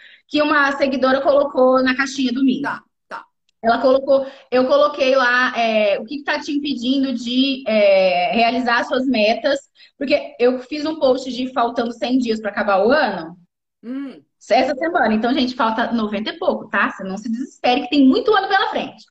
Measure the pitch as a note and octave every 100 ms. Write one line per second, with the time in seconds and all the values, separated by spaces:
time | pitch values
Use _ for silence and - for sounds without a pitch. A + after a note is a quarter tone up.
0 | - - _ D4 D4 D4+ C#4 C#4 C#4 C4
1 | B3+ C4+ - C#4 - C4 B3+ C4 C4 B3+
2 | C4+ - B3+ A#3 C4+ - C4 - _ _
3 | - - - _ _ _ A3+ B3 C4 C4+
4 | C4+ C4+ C4+ - - B3+ B3+ C#4+ D4 D4
5 | C4 C4+ B3 B3 B3+ A#3+ A3+ A3 G#3 G3
6 | A3 C#4+ - D4+ D#4 C#4+ D4 A#3+ A#3 C#4
7 | C4+ A#3 A#3 B3 C#4 C4+ - G#3+ G3+ F#3+
8 | F#3+ F3 F3 G3 A#3 B3+ A#3+ A#3+ D4 C4+
9 | C4 A3+ G#3 A#3 D4 C5+ - _ _ -
10 | C#4 D4 - - B3 B3+ - D4+ D4+ D#4+
11 | C4+ B3+ - A#3 B3+ C4+ A#3 B3 A#3 A#3
12 | A#3+ C4 A3+ A3 G#3+ G3+ G#3 F#3+ G#3 D4+
13 | A#3+ F#3 E3 F3 _ _ _ _ A3 C4
14 | C#4 E3 _ _ - A3+ C4 C#4+ E4 F4
15 | A3+ A3 A#3 D4 B3 - A3+ A3 A3 A#3
16 | G#3+ G3+ A3 E4+ F4+ G#3+ A3 G3+ A#3+ -
17 | F#3+ F#3+ A#3 A3+ - - - B3+ - D4
18 | C4 F#4 - G#4+ G4 G4 A4 - - -
19 | -